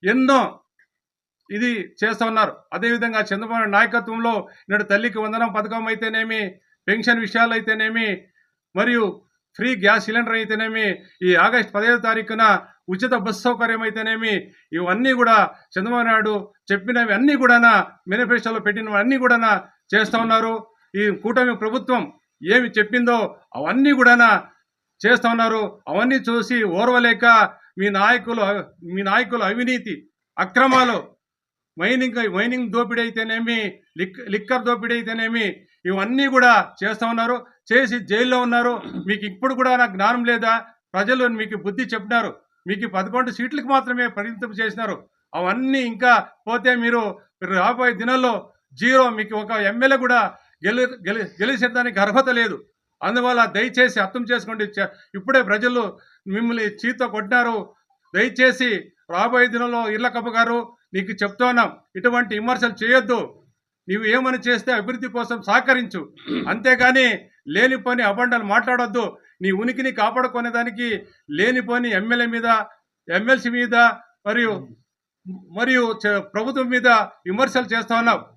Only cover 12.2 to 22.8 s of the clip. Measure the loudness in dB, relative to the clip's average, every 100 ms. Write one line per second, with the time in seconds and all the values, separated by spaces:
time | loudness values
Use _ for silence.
12.2 | -2 2 4 4 0 _ -8 -4 0 0
13.2 | -2 -2 -2 0 -2 -2 -2 -4 -4 -2
14.2 | -2 -2 -4 _ _ -6 -2 0 2 2
15.2 | 6 6 4 -2 _ -6 -2 -2 2 2
16.2 | 2 -2 -6 _ _ -4 -2 -2 0 2
17.2 | 2 4 6 6 8 6 2 -8 -6 -2
18.2 | 2 0 0 -2 -2 -2 -2 0 2 2
19.2 | 4 4 4 0 -2 _ _ 0 2 0
20.2 | 2 2 2 -4 -8 _ _ -2 0 0
21.2 | -2 0 0 0 -4 -4 -2 -2 -2 _
22.2 | _ _ 0 2 2 0